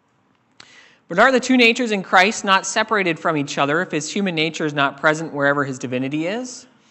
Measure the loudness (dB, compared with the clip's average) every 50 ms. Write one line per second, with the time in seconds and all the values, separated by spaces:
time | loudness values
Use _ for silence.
0 | _ _ _ _ _ _ _ _ _ _ _ -20 -20 _ _ -20 _ _ _ _
1 | _ -2 2 4 4 4 4 2 2 2 4 6 6 4 4 2 -2 -2 -2 -4
2 | -2 2 4 4 4 4 0 -2 0 2 2 2 2 0 -2 -2 0 0 0 0
3 | 0 0 -2 -2 -2 -2 -2 -2 -4 -4 -2 -2 0 0 0 -2 -2 -4 -4 -6
4 | -6 -4 -4 -2 -2 -2 -2 -2 -2 -2 -2 -4 -6 -4 -2 0 -2 -2 -2 0
5 | 0 0 0 0 -4 -6 -4 0 0 2 2 0 -2 -4 -6 -8 -6 -6 -4 -4
6 | -4 -4 -4 -4 -4 -4 -6 -6 -8 -10 -14 -18 -20 _ _ _ _ _